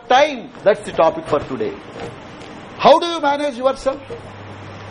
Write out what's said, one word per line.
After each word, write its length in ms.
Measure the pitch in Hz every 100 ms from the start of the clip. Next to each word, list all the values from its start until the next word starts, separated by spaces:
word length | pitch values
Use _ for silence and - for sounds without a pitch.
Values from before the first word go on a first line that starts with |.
| -
time, 400 | 247 302 247 - -
that's 200 | 190 208 190
the 20 |
topic 360 | 185 160 160 -
for 120 | 143
today. 340 | 127 120 104 - - - - - - - - - - -
How 140 | 240 330
do 80 | 349
you 140 | 330
manage 360 | 285 285 294 240
yourself? 440 | 262 269 269 - - - - - - - - - -